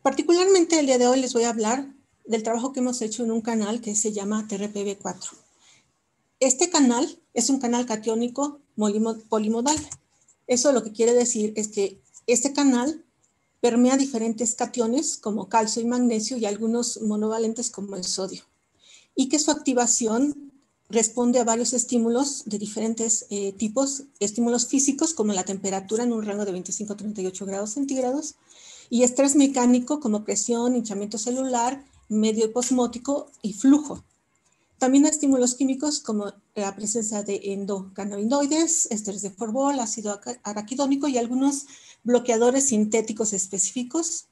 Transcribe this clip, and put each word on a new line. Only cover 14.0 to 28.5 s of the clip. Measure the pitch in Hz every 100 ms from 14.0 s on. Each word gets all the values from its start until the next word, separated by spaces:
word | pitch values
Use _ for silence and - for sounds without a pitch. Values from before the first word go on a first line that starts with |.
| 269 226 226 220 240 -
cationes | 240 247 220 262 311 -
como | 220 202 185
calcio | 226 214 240
y | 233
magnesio | 247 247 220 214 254
y | 208
algunos | 202 220 233 240 -
monovalentes | 220 214 214 226 220 226 226
como | - 196 190
el |
sodio, | 180 - 190 - _ _ _ _ _ - _ -
y | 269
que | 302
su | -
activación | 294 - 247 240 - 226 220 294 285 - _ _ _ -
responde | 226 220 - 240 247
a | 226
varios | 226 240
estímulos | 247 - 240 226 240 277 - -
de | 202
diferentes, | 208 220 220 233 226 - -
eh, | 202 196
tipos, | 196 214 269 269 - - -
estímulos | 202 208 233 240 -
físicos | 277 285 269 320
como | - 214
la | 196 185
temperatura | 196 190 190 190 220
en | 247
un | 226 208
rango | 202
de | 202
veinticinco | 180 180 180 208
a | 202
treinta | 208 208
y | 185
ocho | 185 196
grados | 196 214
centígrados, | 285 277 262 247 277 311 - _